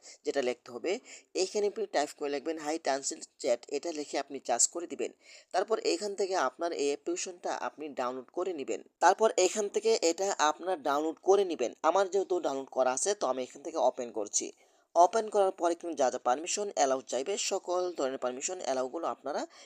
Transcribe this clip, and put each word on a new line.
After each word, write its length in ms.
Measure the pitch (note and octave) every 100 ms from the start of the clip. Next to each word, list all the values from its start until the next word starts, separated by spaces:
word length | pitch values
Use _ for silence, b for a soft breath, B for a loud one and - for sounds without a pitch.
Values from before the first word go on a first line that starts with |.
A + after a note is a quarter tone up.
| B B
যেটা 180 | - C#3+
লিখতে 300 | B2 B2 -
হবে, 260 | A#2+ C3 A3 B B B
এখানে 320 | - F#3 G#3+ G3+
আপনি 200 | G3+ G3+
টাইপ 240 | D#3 D3 -
করে 120 | C#3+
লিখবেন, 280 | C#3+ C#3 D#3+
"হাই 200 | D3+ D#3+
ট্রান্সলেট 460 | - C3+ C3+ D#3+ - _
চ্যাট", 220 | C#3+ A#2+ -
এটা 240 | C#3+ E3+
লিখে 260 | D3+ C#3+ D#3
আপনি 220 | - C3+ -
সার্চ 200 | A#2+ -
করে 200 | E3+ F3
দিবেন। 240 | B2+ A2 - B B B
তারপর 240 | F3 G#3 A3
এখান 300 | - E3+ G3+
থেকে 200 | G3 F#3+ F#3
আপনার 360 | C3 - E3+
এই 140 | E3 C#3+
অ্যাপ্লিকেশনটা 640 | C#3+ - F3 - F3 F#3 C#3+ -
আপনি 200 | - D3+
ডাউনলোড 420 | C3+ B2 C3 A#2+
করে 200 | - F#3
নিবেন। 280 | E3 A#2+ G#2 - _
তারপর 280 | E3+ - A3 -
এখান 320 | F3+ A3 G3+
থেকে 300 | G#3+ A3+ A3+
এটা 320 | E3 E3 F#3+ F3+
আপনার 440 | D3+ - E3+ F3+
ডাউনলোড 360 | C#3 C#3+ D#3+ D3+
করে 220 | F3+ G3+
নিবেন। 280 | F#3+ D3+ A#2 -
আমার 280 | D#3 F3+ G3
যেহেতু 300 | F#3+ F3+ F3+
ডাউনলোড 300 | D#3+ C3+ C3+
করা 220 | - B2+
আছে, 220 | C3 F#3+
তো 100 | G3+ C#3
আমি 160 | C3
এখান 200 | B2+ C#3+
থেকে 160 | D#3 D#3
ওপেন 300 | B2+ - A#2+
করছি। 400 | G#2+ G#2 - - b b b b
ওপেন 340 | E3+ F3 A3+ G#3+
করার 240 | G#3 F#3+
পরে 220 | - E3+
কিন্তু 220 | E3+ E3+ C#3+
যা 140 | B2+
যা 80 | B2
পারমিশন 520 | - B2+ F3 - G#3
অ্যালাউ 260 | - C#3 C3
চাইবে, 340 | C3 B2 C#3 G#3
সকল 420 | - F#3+ - F3+ F3+ E3+
ধরনের 220 | C3+ C3+
পারমিশন 400 | B2 B2+ D3 F#3
অ্যালাউগুলো 460 | - C3 C3 D#3+ D#3+
আপনারা 400 | A#2 C3 E3+ E4 B